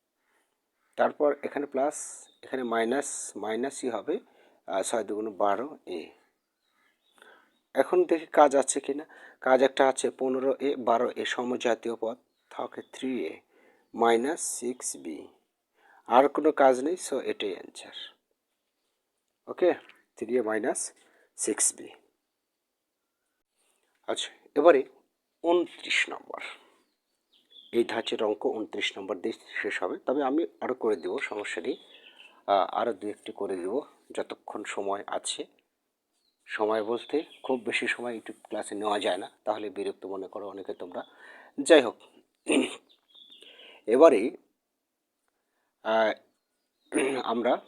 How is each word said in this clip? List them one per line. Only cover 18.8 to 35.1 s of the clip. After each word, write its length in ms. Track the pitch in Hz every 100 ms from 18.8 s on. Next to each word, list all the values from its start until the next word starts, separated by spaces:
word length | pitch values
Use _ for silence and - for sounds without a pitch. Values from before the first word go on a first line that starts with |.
| _ _ _ _ _ _ -
ওকে, 200 | 123 180 151 - - _ -
থ্রি 160 | 110 127
এ 20 | 107
মাইনাস 300 | 110 120 185 - - _ _ _ -
সিক্স 220 | - - - -
বি। 120 | - - _ _ _ _ _ _ _ _ _ _ _ _ _ _ _ _ _ _ _ _ -
আচ্ছা, 180 | 113 - - - -
এবারে 220 | 156 147 - _ _ _ _ _
ঊনত্রিশ 540 | 165 175 170 - - - -
নম্বর, 280 | - - - - - _ _ _ _ _ _ _ _ _ - - 117
এই 80 | 117
ধাঁচের 280 | 113 113 127 110
অঙ্ক 140 | 107 131 107
ঊনত্রিশ 320 | 104 104 - -
নম্বর 200 | 95 98
দিয়ে 120 | - - - -
শেষ 140 | 85 -
হবে, 140 | 90 151 -
তবে 140 | 135 135
আমি 140 | 147 170 -
আরও 100 | 113 127
করে 140 | 113 101
দেবো, 140 | 87 110 -
সমস্যা 300 | 107 101 - 90
নেই, 100 | 165 - - - - - _ -
আহ, 140 | 98 90 -
আরও 120 | 117 107
দু 60 | 104
একটি 160 | 101 - 107
করে 140 | 101 95
দেবো 160 | 90 120 151 _ - -
যতক্ষণ 440 | 95 - - 107 101
সময় 280 | - 98 101 101